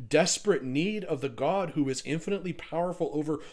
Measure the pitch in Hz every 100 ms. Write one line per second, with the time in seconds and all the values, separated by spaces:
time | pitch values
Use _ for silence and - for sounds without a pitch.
0 | 117 151 175 - 208 170 131 135 180 214
1 | 170 147 139 117 135 190 175 151 135 131
2 | - 156 180 196 175 165 - 165 175 170
3 | 151 147 151 147 -